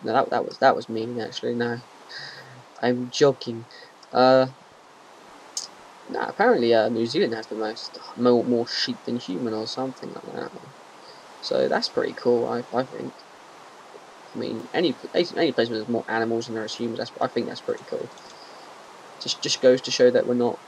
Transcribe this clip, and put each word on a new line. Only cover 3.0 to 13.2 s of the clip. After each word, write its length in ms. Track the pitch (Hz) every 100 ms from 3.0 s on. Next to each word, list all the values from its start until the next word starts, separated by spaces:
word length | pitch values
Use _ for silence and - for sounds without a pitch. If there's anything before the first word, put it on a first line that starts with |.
| 123
joking. 560 | - 143 127 - 117 117 - - - -
Uh, 360 | - 127 131 131 131 - - - - - - - - - - - - - - -
nah, 180 | - 58
apparently, 480 | - 226 208 117
uh, 140 | 113 110
New 180 | 113 117
Zealand 280 | 139 180
has 120 | 113 110
the 80 |
most, 440 | 110 110 110 - - - -
more, 280 | 123 120
more 220 | 113 120 117
sheep 320 | - - 120
than 120 | - 120
human 380 | - 92 123
or 120 | 110 113
something 460 | - 131 131 -
like 220 | - -
that. 160 | - - - - - - - - - - -
So 280 | - - 67
that's 200 | - 240
pretty 260 | - -
cool, 340 | - 123 120 120
I, 160 | 120 120 117
I 80 |
think. 300 | 131 - 139 -